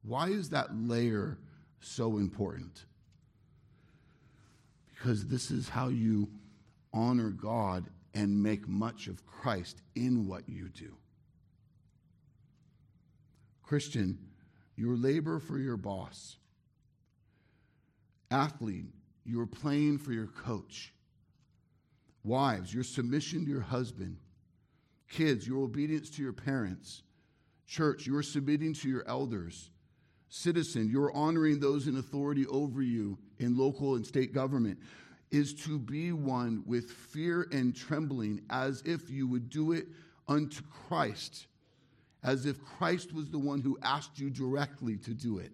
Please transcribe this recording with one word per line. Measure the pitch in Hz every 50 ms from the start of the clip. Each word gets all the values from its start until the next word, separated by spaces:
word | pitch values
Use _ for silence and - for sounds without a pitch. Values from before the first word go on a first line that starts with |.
Why | - 107 117 135 160 180
is | 196 214 180 143
that | - 139 - - -
layer | 110 113 120 117 117 120 120 110 104 98 156 - - - - - - - - _ _
so | - - - - 117 113 110
important? | 104 101 92 - - 101 90 80 87 87 87 - - - - _ - - - - - _ _ _ _ _ _ _ - _ - - _ _ - _ - _ _ _ _ _ - - - - _ _ _ _ _ _ _ _ -
Because | - - - 123 117 104 98
this | - 123 123 - -
is | 131 117 - -
how | - 113 127 127
you | 127 117 113 113 110 104 104 - - - - - - - - - _ _ _ _ -
honor | 110 113 120 127 123 113 107
God | 95 90 - 107 113 117 107 95 92 90 87 - - - - _ -
and | 104 107 101 101 104
make | 101 107 107 101 104
much | 98 95 98 110 117 120 - -
of | - 98 - -
Christ | - - - - 135 110 92 87 - - - - - -
in | 113 120 127 127 117 107
what | 95 92 87 82 -
you | - 92 90 87
do. | - - 82 80 - - _ _ _ _ _ _ _ _ _ _ _ _ _ _ _ _ _ _ _ _ _ _ _ _ _ _ _ _ - _ _ _ _ _ _ _ _ _ _ _ _ _ _ _ _ _ _ _ - _ _ _
Christian, | _ - 147 143 - - - 120 101 92 95 98 - - - - - - _ - - _ _
your | - 110 120 123
labor | 120 120 135 143 165 156 160 165 156
for | 156 - 139 135
your | 131 135 120
boss. | 104 92 101 98 95 - - - - - - - - _ _ _ _ _ _ _ _ _ _ _ _ _ _ _ _ _ _ _ _ _ _ _ _ _ _ _ _ _ _ _ _ _ _ _ _ _ _
Athlete, | 123 135 139 151 151 - 120 110 95 92 85 - - - - _ _ _ _
you're | 110 117 117 117
playing | - - - - 151 143 147 151 151 147 139
for | 147 143 120
your | 113 110
coach. | 101 - - - 113 113 98 - - - - - - _ _ _ _ _ _ _ _ _ _ _ _ _ _ _ _ _ _ _ _ _ _ _ _ _ _ _
Wives, | 104 120 131 139 139 113 95 92 90 95
your | 120 127
submission | - - 139 120 120 131 151 147 - 160 160 175
to | 143
your | 139 135
husband. | 110 - 131 123 127 113 - - 95 90 90 - - - _ _ _ _ _ _ _ _ _ _ _ _ _ _ _ _
Kids, | - - 160 156 135 110 98
your | 113 131 135 139
obedience | 120 110 143 147 151 156 151 147 -
to | - 143 139
your | 127 -
parents. | - - 139 135 131 110 92 90 87 - - - - - _ _ _ _ _ _ _ _ _ _ _ _
Church, | - - - 160 151 135 - -
you're | 123 135 147 147
submitting | 147 - 147 139 139 147 147 156 160 156
to | 131 -
your | 131 135 123 -
elders. | - 120 131 139 123 113 98 85 85 87 - - - _ _ _ _ _ _ _ _ _ _ _ _
Citizen, | - - - 170 165 170 156 - - 117 110 107
you're | 113 135 143 143 -
honoring | 147 151 156 165 165 156 156 151 143
those | 139 139 139 147 127
in | 151 127
authority | 135 131 - - 143 143 143 147 139 135
over | - - 135 147 143 117 135
you | 131 123 117 113 104 101 98 - - - - -
in | 123 120 123
local | 127 135 139 139 - 143 139 135
and | 120 107
state | - - 135 131 127 -
government, | 131 131 131 139 131 117 104 92 - - - - - - - - - _ _
is | - 147 147 139 147
to | - - 156 151
be | 147 123 101 143 151 165 175 175
one | 156 143 135 127 123 123 117 113 107 92
with | - 120 120 117 120
fear | - - - - - 151 160 175 170 175 170 -
and | - 139 127 127 123
trembling, | - - - 156 147 160 143 139 127 110 107 107 101 - -
as | - 127 131 139 135 120 127
if | 151 170 156 165 -
you | 131 139 135
would | 127 123 123 117 123
do | - 151 156 160 170
it | 165 - - - - - - - _ _ -
unto | 139 151 151 - - - - - - - -
Christ, | - 170 165 151 107 - - - - - - - _ _ _ _ _ _ _ _ _ _ _ _ _ _ _ -
as | 127 135 135 127
if | 147 135 135 -
Christ | - - - 175 165 175 175 175 175 156
was | 160 151 147
the | 160
one | 151 139 143 143 139
who | 123 135 127 120 -
asked | 123 135 151 151 - -
you | - 139 139
directly | 127 123 135 127 135 139 147 139 139 - 131 117 107
to | 101 - - 113
do | 117 - 120 107
it. | 92 87 -